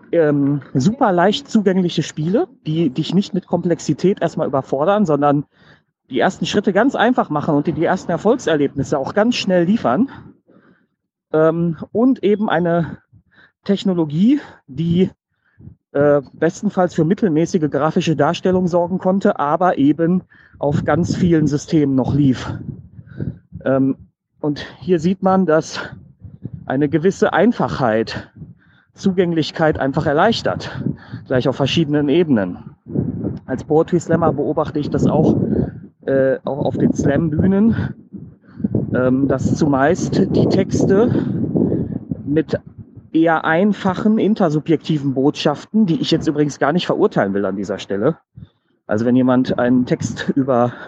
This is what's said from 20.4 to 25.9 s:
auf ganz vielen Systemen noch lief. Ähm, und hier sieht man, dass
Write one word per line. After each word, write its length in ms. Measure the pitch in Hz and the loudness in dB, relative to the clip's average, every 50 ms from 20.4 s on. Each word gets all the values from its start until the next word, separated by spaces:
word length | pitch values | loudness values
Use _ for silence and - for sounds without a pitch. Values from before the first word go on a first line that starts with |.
| - _ - - | -20 _ -10 -6
auf 240 | 147 143 147 - - | -4 -2 -2 -2 0
ganz 320 | 160 151 160 175 - 143 | 0 0 0 0 0 0
vielen 320 | - 185 170 165 156 151 | 0 2 2 2 2 2
Systemen 480 | 143 147 143 - - - 156 147 139 135 | 0 -2 -4 -2 0 0 2 2 2 2
noch 180 | 131 120 - 139 | 0 0 0 2
lief. 400 | 143 147 135 123 - - - - - - - - - - - - - - - - - - - - - - _ - - - | 2 2 2 2 0 -4 -8 -10 -10 -10 -12 -14 -14 -16 -20 -20 -20 -20 -18 -14 -12 -10 -10 -10 -12 -14 _ -14 -8 -4
Ähm, 460 | 127 131 135 135 135 139 - - - _ _ _ _ _ _ | -2 0 2 0 0 -2 -4 -10 -20 _ _ _ _ _ _
und 180 | - 151 147 - - - - - | -6 -4 -4 -6 -8 -14 -18 -8
hier 200 | - 175 185 165 | -2 0 0 0
sieht 240 | 143 180 196 - 190 | 0 0 -2 0 0
man, 220 | 190 190 190 185 | 0 2 2 2
dass 340 | 156 156 160 151 - - - - - | 2 2 0 0 -2 -8 -12 -12 -12